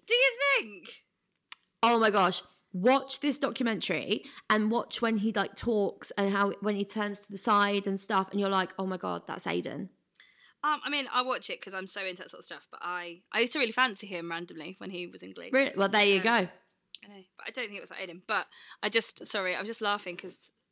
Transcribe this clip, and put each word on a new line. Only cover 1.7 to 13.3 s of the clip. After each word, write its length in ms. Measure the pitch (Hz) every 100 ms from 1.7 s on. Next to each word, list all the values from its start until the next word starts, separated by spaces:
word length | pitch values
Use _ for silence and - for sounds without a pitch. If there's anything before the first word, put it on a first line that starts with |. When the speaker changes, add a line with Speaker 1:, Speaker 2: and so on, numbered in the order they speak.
| _
Speaker 2:
Oh 180 | 226 233
my 100 | 220
gosh. 320 | 196 185 - - _ _
Watch 480 | 185 220 262 269 -
this 180 | 285 -
documentary 880 | 262 226 233 214 - 156 - 226 - - -
and 220 | 214 214
watch 280 | 233 - -
when 160 | 226 220
he, 140 | 220
like, 240 | 208 - -
talks 560 | 240 214 196 - - -
and 140 | 196
how, 180 | 196 202 -
when 140 | 208 202
he 80 | 202
turns 340 | 214 208 196
to 100 | -
the 60 | 196
side 480 | 240 202 202 202 202
and 160 | 196
stuff. 280 | - 196 190
And 80 | 202
you're 100 | 196
like, 220 | 190 180 -
"Oh 80 | 190
my 100 | 185
God, 260 | 185 170 -
that's 180 | 190 165
Aidan." 440 | 175 - - 190 _ _ - - _ - _
Speaker 1:
Um, 160 | 302 294
I 60 | 285
mean, 180 | 285 262
I 100 | 247
watch 280 | 254 240 -
it 100 | 180
'cause 120 | 190 190
I'm 100 | 190
so 160 | 208
into 200 | 190 180
that 80 | -
sort 80 | -
of 60 | -
stuff. 220 | 170 -
But 80 | -
I, 400 | 175 180 175 175 _